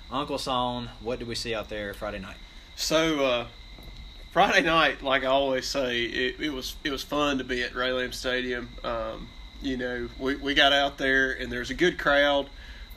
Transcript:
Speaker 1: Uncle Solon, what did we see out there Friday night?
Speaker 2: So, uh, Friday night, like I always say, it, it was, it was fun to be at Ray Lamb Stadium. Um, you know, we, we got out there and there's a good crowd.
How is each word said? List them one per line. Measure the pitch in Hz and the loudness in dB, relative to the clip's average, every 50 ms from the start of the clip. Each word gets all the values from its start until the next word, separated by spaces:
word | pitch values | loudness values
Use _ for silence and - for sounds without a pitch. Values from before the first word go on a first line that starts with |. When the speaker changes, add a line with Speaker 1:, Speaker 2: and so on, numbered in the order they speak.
| - - | -12 -6
Speaker 1:
Uncle | 120 135 147 143 139 127 | -6 -4 -4 -4 -4 -4
Solon, | - 143 127 123 123 123 123 120 120 113 - 110 | -2 0 0 0 0 0 -2 -4 -6 -8 -10 -8
what | 107 117 127 120 | -6 -6 -6 -4
did | 120 117 | -6 -6
we | 117 | -6
see | - - 117 113 | -6 -4 -4 -4
out | 107 98 - | -4 -4 -6
there | 110 107 104 101 | -6 -8 -6 -8
Friday | 95 - 107 104 104 98 | -8 -8 -8 -8 -8 -8
night? | 95 98 - - - - - - - - - | -10 -12 -14 -16 -18 -18 -20 -20 -20 -14 -8
Speaker 2:
So, | - - - 156 160 165 160 156 139 135 | -6 -2 2 4 4 4 4 2 2 2
uh, | 127 123 120 113 - - - - - - - - - - - - - - - - - | 2 2 2 -2 -4 -12 -18 -18 -18 -18 -18 -16 -16 -16 -16 -16 -16 -16 -16 -10 -2
Friday | - 170 196 - 208 190 | 4 4 6 6 6 4
night, | 170 165 165 160 151 139 120 - | 4 6 6 6 6 4 2 2
like | 139 135 135 135 131 | 0 2 2 4 4
I | |
always | 131 135 139 139 135 131 127 - | 4 4 4 4 4 0 0 -2
say, | - - 143 127 123 120 120 117 | -2 -2 0 0 0 0 0 0
it, | 113 - 127 127 127 - - | 0 0 0 -2 -2 -2 -4
it | 147 156 | -4 -4
was, | 135 127 - - - - - | -4 -4 -8 -8 -8 -6 -6
it | 151 | -4
was | 135 131 | -4 -4
fun | - - 147 147 147 143 139 131 | -4 -2 0 0 2 2 0 -2
to | 123 | -2
be | 127 127 123 | -2 -2 -2
at | 123 120 - | -2 -4 -2
Ray | 127 127 127 | -2 0 0
Lamb | 127 127 127 120 | 0 0 -2 -4
Stadium. | - - - 127 127 127 127 127 123 123 120 120 - - - | -4 -4 -2 -2 -2 -2 -2 -2 -4 -4 -6 -8 -12 -8 -6
Um, | 123 117 113 110 110 110 110 - - - - - - - - | -4 -4 -4 -4 -6 -6 -10 -12 -14 -16 -16 -18 -16 -12 -8
you | 143 135 131 | -4 -4 -4
know, | 123 123 123 123 120 120 117 - - | -2 -4 -4 -4 -4 -6 -8 -8 -4
we, | 131 131 143 | -2 -2 -2
we | 139 135 139 143 | -2 -2 0 4
got | 151 143 139 | 6 6 6
out | 139 139 139 143 139 - | 6 4 2 2 0 0
there | 139 135 135 135 135 131 | 2 4 4 4 4 2
and | 127 - 127 120 | -2 -4 -6 -6
there's | 123 123 120 123 | -6 -6 -4 -4
a | 127 | 0
good | 131 170 180 - - | 4 4 4 4 2
crowd. | - 151 143 143 143 143 143 139 139 - - - - - - - - - - | 2 4 6 6 6 6 4 2 0 -2 -8 -16 -14 -14 -14 -14 -14 -14 -8